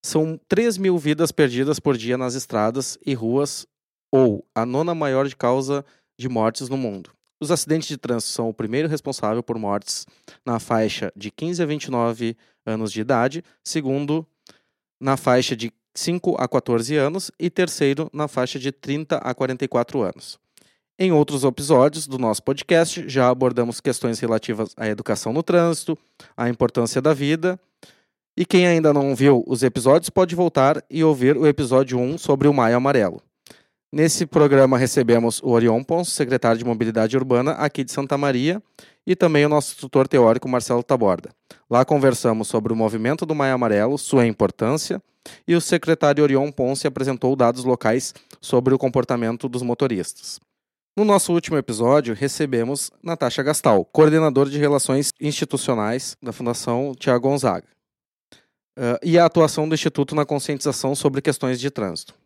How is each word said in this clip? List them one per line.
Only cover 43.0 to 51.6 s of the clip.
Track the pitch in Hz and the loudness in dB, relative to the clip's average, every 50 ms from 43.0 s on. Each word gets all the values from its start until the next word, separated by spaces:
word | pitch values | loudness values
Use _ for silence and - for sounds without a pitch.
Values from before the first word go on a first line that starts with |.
| 110 123 151 - 175 | -2 -2 -2 -2 -4
do | 156 160 | -4 -2
Maio | 151 139 135 131 | -2 0 0 0
Amarelo, | 123 123 110 104 101 107 120 143 - | 0 2 2 2 2 2 0 -2 -4
sua | - - - 131 120 | -2 2 4 4 4
importância, | 117 107 - 107 92 - - 117 113 143 156 - - - - _ _ _ _ _ - - - _ | 4 2 0 0 -2 0 -2 -2 -2 -2 -2 -4 -6 -8 -8 _ _ _ _ _ -20 -20 -14 _
e | - 170 | 0 0
o | 170 | 0
secretário | - - 175 170 - 165 165 - - 147 143 147 | 2 0 -2 0 2 0 0 2 2 2 4 4
Orion | 151 139 135 131 139 147 | 4 4 4 2 0 -2
Ponce | 139 - 131 127 139 139 - | -4 -2 -2 -2 -2 -2 -4
apresentou | 147 127 - 131 139 135 117 - 127 139 | -4 -4 -2 -4 -4 -2 -2 0 -2 2
dados | 131 123 117 120 131 | 2 2 2 2 0
locais | 123 127 123 - - 110 113 135 - - - - _ _ - _ | 0 0 0 0 0 0 0 0 -4 -6 -14 -16 _ _ -20 _
sobre | - - - 123 123 135 135 | -6 0 0 2 4 4 2
o | 127 | 2
comportamento | - 127 117 135 117 - 127 120 117 113 117 113 - | 0 0 0 0 0 0 -2 -2 -2 -4 -4 -4 -8
dos | 127 120 123 | -8 -8 -6
motoristas. | 127 120 120 - 143 127 117 92 87 - - - - - - - _ _ _ _ _ _ _ _ _ _ _ | -4 -4 -2 -2 -2 -2 -2 -4 -6 -8 -12 -16 -16 -16 -16 -16 _ _ _ _ _ _ _ _ _ _ _
No | 196 214 | 0 2
nosso | 214 202 190 - - 170 | 4 4 2 2 2 -2
último | 170 - - 160 | -2 -2 -2 -4
episódio, | 143 | -4